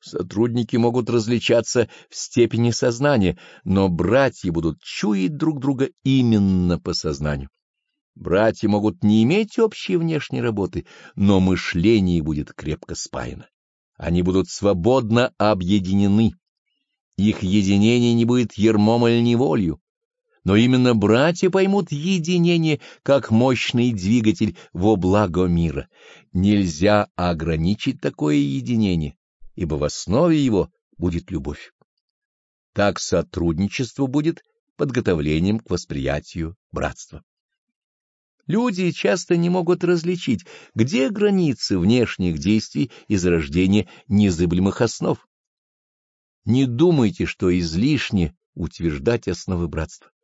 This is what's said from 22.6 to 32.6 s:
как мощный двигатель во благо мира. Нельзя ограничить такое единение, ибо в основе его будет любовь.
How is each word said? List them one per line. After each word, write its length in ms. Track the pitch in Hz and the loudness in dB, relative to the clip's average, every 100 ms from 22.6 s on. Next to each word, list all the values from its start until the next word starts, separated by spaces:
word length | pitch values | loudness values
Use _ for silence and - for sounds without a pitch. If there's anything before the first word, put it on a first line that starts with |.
| 160 147 - - | 0 -2 -6 -16
как 300 | - 139 - | 0 0 2
мощный 640 | 110 127 127 - 123 123 | 2 4 2 -2 0 0
двигатель 640 | 110 90 120 107 - 107 - - | 0 0 2 2 0 -2 -6 -14
во 220 | 85 98 107 | -2 0 2
благо 500 | 90 101 104 80 92 | 2 2 0 0 0
мира. 420 | 85 82 69 - _ - - _ | 2 0 -4 -12 _ -20 -20 _
Нельзя 760 | 90 95 104 95 76 98 104 101 - | -2 2 2 0 0 2 2 0 -4
ограничить 840 | 90 85 80 80 82 104 - 127 | -4 -2 -2 -2 0 -2 -4 -4
такое 340 | 143 - 151 147 | -6 -4 -2 0
единение, 800 | 143 135 120 117 104 87 76 - _ _ - - | 0 -4 -2 0 0 0 -4 -8 _ _ -20 -8
ибо 200 | 82 76 | -4 -2
в 80 | |
основе 600 | 73 - - 104 175 156 | -4 -6 -4 0 2 2
его 280 | 135 104 82 _ _ _ | 2 0 -2 _ _ _
будет 340 | 87 82 - | -4 -4 -6
любовь. 400 | 80 69 73 - _ _ _ _ _ _ _ _ _ | -10 -8 -12 -16 _ _ _ _ _ _ _ _ _